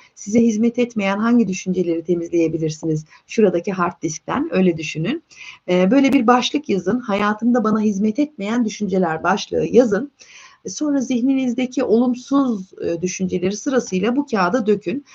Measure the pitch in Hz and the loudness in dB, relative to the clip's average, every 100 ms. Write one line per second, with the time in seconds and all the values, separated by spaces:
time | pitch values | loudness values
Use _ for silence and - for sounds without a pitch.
0 | _ - - 226 233 208 233 233 240 220 | _ -18 -2 2 2 2 0 0 -2 -2
1 | 196 196 226 240 202 185 190 180 175 165 | -2 0 2 2 2 -2 -4 -2 0 -2
2 | 165 175 170 170 165 160 156 156 165 156 | -2 -2 0 0 0 0 -4 -4 -4 -4
3 | 156 - _ - 208 175 170 190 175 - | -6 -16 _ 2 2 2 -2 -2 -4 -4
4 | 160 156 - 185 320 190 190 156 156 156 | -8 -8 -6 -4 -2 2 2 2 -4 -6
5 | 165 330 - - - - - 180 185 269 | -4 -6 -8 -20 -20 -12 -2 2 4 4
6 | 277 269 226 247 240 294 294 196 175 247 | 4 4 4 4 2 -4 -2 -2 0 -2
7 | 240 196 208 208 233 240 214 220 214 190 | -2 -2 0 0 0 2 2 0 0 0
8 | 214 214 294 - 202 240 220 190 208 185 | 0 0 -2 -4 -4 -2 -2 -4 -2 0
9 | 175 156 165 180 - 165 165 190 247 202 | 0 0 -2 -2 -2 -4 2 4 4 2
10 | 285 _ - - - - - - 302 277 | -4 _ -20 -20 -20 -18 -14 -6 -2 -2
11 | 247 247 254 269 254 240 254 254 - 220 | -2 0 0 2 0 -2 -2 -2 2 2
12 | 247 247 - 277 262 214 185 - 170 170 | 2 0 0 0 0 -2 -8 -8 -6 -4
13 | 180 - 185 180 180 208 - 262 - 185 | -4 -4 -4 -2 -4 -4 -2 -2 -2 -2
14 | 202 247 285 214 180 233 208 208 175 254 | -2 -2 -2 0 0 0 0 0 -2 -6
15 | - | -8